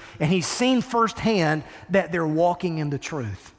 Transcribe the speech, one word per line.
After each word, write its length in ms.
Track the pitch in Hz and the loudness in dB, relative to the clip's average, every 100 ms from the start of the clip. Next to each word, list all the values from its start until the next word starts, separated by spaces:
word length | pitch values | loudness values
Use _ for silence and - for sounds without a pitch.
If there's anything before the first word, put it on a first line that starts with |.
| - - | -14 -2
and 100 | 156 | 2
he's 160 | 185 143 | 2 0
seen 360 | - 247 254 | 0 2 2
firsthand 840 | - 233 226 - 220 214 160 156 135 - - | 2 2 0 0 0 2 2 0 -4 -16 0
that 220 | 190 170 | 0 2
they're 160 | 175 160 | 0 0
walking 520 | 156 175 175 180 160 | 2 2 2 -2 -2
in 100 | 147 | -2
the 100 | 139 | -4
truth. 560 | - 156 113 95 - | -6 -6 -6 -8 -14